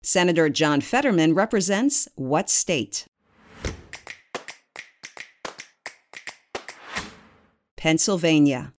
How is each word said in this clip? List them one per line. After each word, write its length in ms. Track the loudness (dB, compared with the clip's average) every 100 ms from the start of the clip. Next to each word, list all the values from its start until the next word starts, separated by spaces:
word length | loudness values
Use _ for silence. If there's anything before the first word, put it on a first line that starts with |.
Senator 460 | 0 2 2 4 2
John 320 | 2 2 2
Fetterman 520 | 0 0 2 4 4
represents 720 | 4 2 0 0 0 0 -2 -6
what 340 | -8 -2 -2 0
state? 600 | -2 0 -2 -4 -8 -12 _ _ _ -20 -12 -10 -10 -16 -20 -18 -20 _ -14 -14 -20 _ -20 -20 _ -20 -20 -20 _ -16 -14 -20 _ -20 -20 _ -18 -18 -18 _ -14 -14 -20 -12 -12 -12 -18 -20 _ _ _ _ -4
Pennsylvania. 960 | 0 2 2 0 4 6 4 2 -8 _